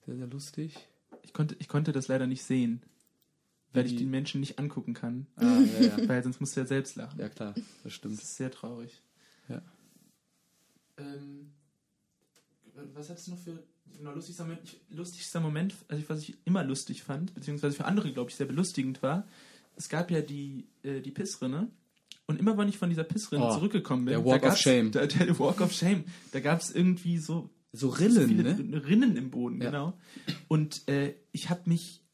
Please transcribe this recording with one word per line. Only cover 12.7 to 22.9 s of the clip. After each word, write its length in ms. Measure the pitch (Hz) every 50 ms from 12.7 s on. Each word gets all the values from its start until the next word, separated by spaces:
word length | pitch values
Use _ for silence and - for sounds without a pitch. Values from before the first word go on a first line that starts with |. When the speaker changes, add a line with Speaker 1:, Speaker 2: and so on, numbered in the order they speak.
| _ 143 143 139 135
Speaker 2:
was 160 | 147 151 156
hat's 180 | 175 170 - 180
noch 100 | 180 180
für, 240 | - 170 160 165 - _ _ _ _ - - 147
genau, 140 | 147 147 143
lustigster 300 | 165 170 - 175 - 170
Moment? 180 | 160 165 - -
Ich, 160 | - - - _ _
lustigster 500 | - 156 175 175 - - - - - 170
Moment, 360 | 165 156 151 156 175 196 - - - _
also 160 | 147 151 147 -
was 140 | 156 156
ich 160 | 151 - - - _
immer 180 | - 185 196 151
lustig 400 | 135 131 131 - - 143 - -
fand, 300 | - 139 139 170 190 -
beziehungsweise 420 | - - - 147 147 147 143 139
für 100 | - -
andere, 260 | - 190 208 - 147
glaub 180 | 127 131 123 120
ich, 60 | -
sehr 120 | - 139 135
belustigend 540 | 131 151 190 185 - - 131 131 131 -
war, 260 | - 131 147 185 214 - - - - - - - _ _ _
es 140 | - - -
gab 200 | - 156 175 175
ja 100 | 175 156
die, 460 | 147 - 143 143 143 139 139 127 - - _ _ _
äh, 180 | 139 139 135
die 100 | 131 139
Pissrinne 560 | 139 - - - - - - 127 131 156 208 233 - _ _ _ _ _ _ _ - _ _ -
und 120 | 151 151
immer, 180 | 180 214 220 202
wenn 120 | 208 202
ich 80 | 202 -
von 120 | -
dieser 140 | 175